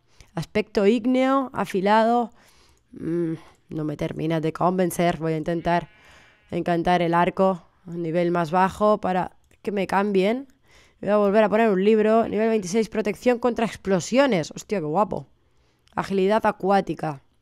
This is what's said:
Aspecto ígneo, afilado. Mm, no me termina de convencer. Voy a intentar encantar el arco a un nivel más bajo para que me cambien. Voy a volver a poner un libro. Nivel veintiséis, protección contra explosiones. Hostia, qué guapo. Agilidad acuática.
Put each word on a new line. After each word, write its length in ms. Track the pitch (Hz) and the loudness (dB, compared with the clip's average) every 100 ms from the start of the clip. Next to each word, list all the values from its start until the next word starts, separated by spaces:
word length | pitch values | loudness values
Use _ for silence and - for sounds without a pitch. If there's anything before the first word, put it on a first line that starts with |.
| _ _ _ | _ _ _
Aspecto 520 | 170 - 127 - - 196 | -10 -4 -4 -4 0 2
ígneo, 640 | 240 247 254 262 269 254 | 2 2 0 2 0 -2
afilado. 760 | - 190 196 196 220 226 240 226 _ _ _ _ _ _ | -6 -4 -2 2 4 4 2 -2 _ _ _ _ _ _
Mm, 420 | - 160 170 165 160 - _ _ | -10 -4 -2 -4 -6 -12 _ _
no 140 | 156 | -8
me 120 | 151 147 | -6 -6
termina 440 | 160 156 160 165 | -6 -4 -2 0
de 120 | 156 | -2
convencer. 640 | - 170 185 175 - 170 165 | 0 0 2 0 2 0 0
Voy 140 | 160 | -4
a 40 | 156 | -2
intentar 520 | 165 170 170 170 160 _ - - _ _ _ | -4 -4 0 -2 -2 _ -20 -20 _ _ _
encantar 520 | 170 170 170 175 180 | -6 -2 0 2 2
el 120 | 170 | 2
arco 520 | 170 175 180 190 175 _ _ 170 | 2 2 2 0 0 _ _ -14
a 40 | |
un 120 | 170 | -8
nivel 280 | 165 175 175 | -4 0 0
más 200 | 175 160 | 0 0
bajo 480 | 180 190 - 214 208 | 0 0 2 0 2
para 380 | 185 185 - _ _ _ | 0 -2 -4 _ _ _
que 100 | 220 | -6
me 140 | 196 180 | -4 -2
cambien. 600 | 190 208 190 196 254 277 _ _ - _ _ | 0 2 2 2 0 -6 _ _ -20 _ _
Voy 100 | 196 | 0
a 60 | 208 | 2
volver 260 | 202 214 | 4 4
a 60 | 208 | 4
poner 220 | 214 226 | 2 2
un 140 | 185 | 2
libro. 440 | 202 220 214 226 - | 4 4 4 2 0
Nivel 200 | 202 226 | -2 0
veintiséis, 400 | 220 180 226 214 | -2 -2 -2 -2
protección 500 | 214 208 - 247 240 | -4 -4 -2 0 0
contra 280 | 247 226 220 | 0 -2 -4
explosiones. 840 | - 190 185 - 254 277 185 143 | -6 -2 -2 2 2 2 2 -2
Hostia, 240 | - - 202 | -10 -8 -6
qué 60 | |
guapo. 420 | 151 170 214 - 135 _ _ _ _ _ _ | -2 -2 -2 -4 -10 _ _ _ _ _ _
Agilidad 520 | - 165 196 190 220 214 | -10 -4 0 2 2 0
acuática. 760 | - 185 196 180 151 156 139 _ _ | -2 0 0 0 -6 -8 -8 _ _